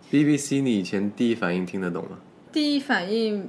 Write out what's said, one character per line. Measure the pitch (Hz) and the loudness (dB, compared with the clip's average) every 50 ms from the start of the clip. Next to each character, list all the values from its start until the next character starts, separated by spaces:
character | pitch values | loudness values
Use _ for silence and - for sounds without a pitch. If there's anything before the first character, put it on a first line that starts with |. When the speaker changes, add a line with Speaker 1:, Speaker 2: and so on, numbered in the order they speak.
| - - | -6 0
Speaker 1:
B | - 143 151 | 2 4 4
B | 147 151 | 4 4
C | 139 - - 139 139 | 2 0 0 0 0
你 | 139 127 113 101 | 2 2 2 2
以 | |
前 | 90 - - 98 101 101 | 0 0 0 0 0 -2
第 | 101 - 123 117 | 0 0 2 2
一 | 113 | 2
反 | 110 101 87 87 | 2 0 0 0
应 | 92 92 | 0 -2
听 | 90 - 98 | -4 -4 -4
得 | 92 90 | -4 -4
懂 | 85 82 - | -4 -6 -8
吗？ | - 90 - - - - - - - | -10 -12 -16 -20 -20 -20 -20 -20 -6
Speaker 2:
第 | - - 294 294 285 | -2 -2 0 0 0
一 | 277 | -2
反 | 277 - 240 190 175 190 214 | 0 0 -2 -2 0 -2 -2
应， | 226 226 214 208 202 185 | 0 0 0 -2 -4 -6